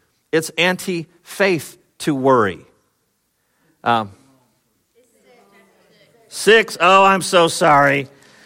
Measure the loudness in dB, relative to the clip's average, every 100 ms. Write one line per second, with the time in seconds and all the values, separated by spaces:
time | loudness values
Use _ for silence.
0 | _ _ _ -6 -4 -4 -2 -4 -6 -8
1 | -10 _ -18 -4 -2 -2 -6 -18 _ _
2 | -6 -2 2 2 0 -4 -16 _ _ _
3 | _ _ _ _ _ _ _ _ -4 -4
4 | -4 -14 _ _ _ _ _ _ _ _
5 | _ _ _ _ _ _ _ _ _ _
6 | _ _ _ -4 2 2 2 -2 2 4
7 | 4 2 0 0 0 0 2 2 2 -2
8 | -6 _ _ _